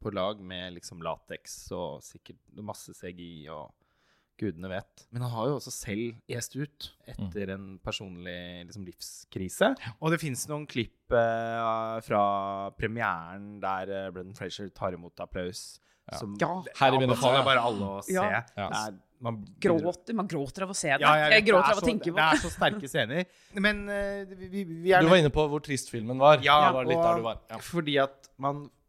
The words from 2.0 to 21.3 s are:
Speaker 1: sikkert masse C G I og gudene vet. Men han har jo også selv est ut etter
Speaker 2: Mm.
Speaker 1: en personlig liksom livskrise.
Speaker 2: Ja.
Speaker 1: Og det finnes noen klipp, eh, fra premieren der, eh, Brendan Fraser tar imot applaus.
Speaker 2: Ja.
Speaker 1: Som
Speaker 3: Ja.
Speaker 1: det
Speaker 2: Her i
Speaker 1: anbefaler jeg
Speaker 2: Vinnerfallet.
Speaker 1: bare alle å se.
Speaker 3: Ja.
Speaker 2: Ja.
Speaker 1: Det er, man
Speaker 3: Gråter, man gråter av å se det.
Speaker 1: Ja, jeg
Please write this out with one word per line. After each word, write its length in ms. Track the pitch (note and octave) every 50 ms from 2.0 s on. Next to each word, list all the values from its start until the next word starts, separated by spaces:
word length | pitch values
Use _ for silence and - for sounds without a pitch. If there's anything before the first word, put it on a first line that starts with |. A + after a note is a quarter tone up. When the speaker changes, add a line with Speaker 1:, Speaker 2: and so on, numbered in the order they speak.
Speaker 1:
sikkert 360 | - - - - _ - E2+ - _ _ - -
masse 320 | G#2+ G#2 G#2 - - -
C 200 | F#2 - - F2+
G 320 | F2+ F2 F2 E2+ E2+ D#2 D2
I 40 | D2+
og 220 | D#2+ D2+ C2 - _ _ _ _ _ _ _ _ _ _ _ _ _
gudene 320 | - A2 G2+ D#2+ E2+ F#2 F#2+
vet. 380 | F2+ G2 - _ _ _ _ _
Men 100 | A#2 A#2+
han 80 | B2 B2
har 160 | A#2 A2+ A2
jo 100 | C#3 D3 B2
også 120 | - C3
selv 460 | - - - - G2+ G#2+ A#2+ A#2 A2+ A#2 _ -
est 280 | B2 A#2+ - - -
ut 340 | C3 D3 - _ - - - _ _ -
etter 400 | A#2 A#2 - G#2 F#2 E2+ G#2 G2
Speaker 2:
Mm. 40 | F#2+
Speaker 1:
en 280 | F#2+ F#2+ G2 F#2+ F#2+ F2+
personlig 880 | - A2+ G#2 - G#2+ F#2 F2+ F2 F2+ F2+ F2 F2 F2 F2 F2 F2 F2
liksom 180 | F2 F2+ G2+ F#2
livskrise. 920 | F2+ - - - - - - - - - F#2+ F#2+ F2+ - - F#3+ B3+ C4+ -
Speaker 2:
Ja. 140 | - - - -
Speaker 1:
Og 80 | D#3 D#3+
det 80 | E3 D#3+
finnes 280 | E3 D3 B2 - - D3+
noen 180 | D3+ D3+ D3+
klipp, 460 | - - B2+ G#2+ - _ _ _ -
eh, 880 | B2+ A#2 A#2 A2+ A2+ A2+ A2+ A2+ A2+ A#2 A#2 A2+ A2+ A2+ A2+ A2+ A2+ A2+
fra 680 | - - A#2 G#2 G2+ G2+ G2+ G2 G2 G2 G2 G2 G2 G2
premieren 880 | - - A#2 G#2+ A2 A#2+ A2+ G2+ F2 E2 E2 E2+ F#2 G2+ G2+ G#2 G#2 G2+
der, 460 | F#2+ F#2+ F#2+ F#2+ F#2+ F#2+ G2 G2 G2
eh, 40 | F#2+
Brendan 240 | F2 F#2 F2+ F#2+ G#2+
Fraser 340 | - G2+ F2 - - G2+ F#2
tar 220 | - - G#2 F#2+
imot 220 | F#2 E2+ F2 F2 _ -
applaus. 580 | F2 - - F#2+ F2+ F2+ F#2 - - - - - _ _ _ _ _ -
Speaker 2:
Ja. 80 | - -
Speaker 1:
Som 160 | - G2+ G2+ G#2
Speaker 3:
Ja. 220 | E3 D#3 F3 F#3 E3+
Speaker 1:
det 120 | - -
Speaker 2:
Her 160 | - C3+ C3
i 40 | C3
Speaker 1:
anbefaler 20 | C3
jeg 100 | C3 B2
Speaker 2:
Vinnerfallet. 360 | A#2+ A#2+ C3+ B2 C3 C#3 B2+
Speaker 1:
bare 160 | C#3 C3 B2
alle 180 | A#2 A#2+ A2 G2+ G2
å 160 | G2 G2 G2
se. 100 | - - F#3
Speaker 3:
Ja. 300 | F#3 G3 G#3 G#2 A#2 A#2+ - -
Speaker 2:
Ja. 120 | G#2 G2 -
Speaker 1:
Det 80 | G2+ G#2+ G#2+ A2 F#2+
er, 40 | F#2+ _ _ _ -
man 240 | B2 A#2+ A2+ G#2+ G2 - - -
Speaker 3:
Gråter, 540 | - F#3+ E3+ D#3+ D3+ F3 F3 - - - A#3
man 120 | G#3 G#3+
gråter 360 | E3 E3 D3 C#3 C#3 - F#3
av 80 | F#3+ F#3
å 40 | G3
se 140 | - - D3+
det. 120 | C3+ C#3+
Speaker 1:
Ja, 100 | D3 D3 D3+
jeg 160 | D#3 D3+ D#3